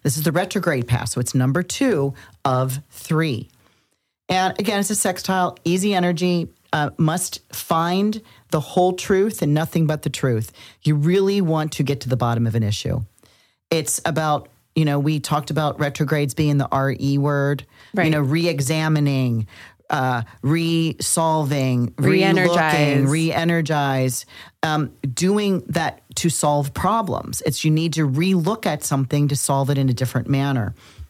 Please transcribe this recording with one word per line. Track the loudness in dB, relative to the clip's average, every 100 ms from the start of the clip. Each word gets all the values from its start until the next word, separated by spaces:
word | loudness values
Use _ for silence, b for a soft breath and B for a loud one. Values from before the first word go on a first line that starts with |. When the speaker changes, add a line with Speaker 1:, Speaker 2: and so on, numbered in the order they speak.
Speaker 1:
This | -4 -2
is |
the | 0
retrograde | 0 -2 -2 0 0 0
pass. | -2 -2
So | -4
it's | -2
number | 0 0 0
two | -2 -2 0 2 -2 -4 B -6
of | -2 0 0 -4 -10
three. | -14 -2 0 0 -2 -8 _ _ _ _ _ _ _ -2
And | 0 0 0
again, | -2 0
it's | 0
a |
sextile, | 0 -2 -2 -2 0 0 -2
easy | -2 0 2
energy, | 2 2 2 0 0 -4 -10 _
uh, | -2 -2 0
must | 0 0 -4 -10 -14
find | -10 -2 0 0 0 -2 -4 b b _
the | -4
whole | -2 2 2
truth | 2 0 2 2 0
and | 0
nothing | 0 0 0 0
but | 0
the | -4
truth. | -2 0 0 -4 B B B
You | 0
really | 2 2 2 2 2
want | 2 0 0
to | -2
get | -2 -2
to | -2
the | 0
bottom | 2 2 2
of |
an | 2
issue. | 0 0 -2 -4 -4 _ b b b b _
It's | -2 -2 -4
about, | -2 0 0 0 -4 _ _
you | 0
know, | 2 2
we | 0 -2
talked | 0 -2 0
about | -2 -2 0
retrogrades | -2 -2 0 0 0
being | 0 2 2
the | 2
R | 0 0 0
E | 0 2
word, | 2 2 0 -2 -6 b b
you | 0
Speaker 2:
Right. | 2
Speaker 1:
know, | 2
re-examining, | 2 2 0 0 0 0 2 2 2 2 0 0 -4 B B B -6
uh, | -2 0 -2 -4 B
re-solving, | -2 0 2 0 0 -2 -2 0 2 2 0 0 0 0 -2 0
Speaker 2:
Re-energize. | 2 4 4 4 4 4 2 4 4 4
Speaker 1:
re-looking, | 2
re-energize, | 2 0 0 0 0 0 0 0 0 -2 -4 -8 B B _
um, | -2 -2 -2 -6 -8
doing | -2 0 2 0 -2 -2
that | -4 -4 -6 -12 -4
to | -2
solve | 0 0 0 -2
problems. | -2 0 0 -2 -4 -6 -6 -4
It's, | -2
you | 0
need | 2 0
to | 0
re-look | 0 0 2 2 0 -2 -2
at | -4
something | -2 -2 0 0 0
to | 0
solve | 0 0 0
it | 0
in | 0
a |
different | 0 -2 -2 -2
manner. | 0 0 -2 -4 -8 B B B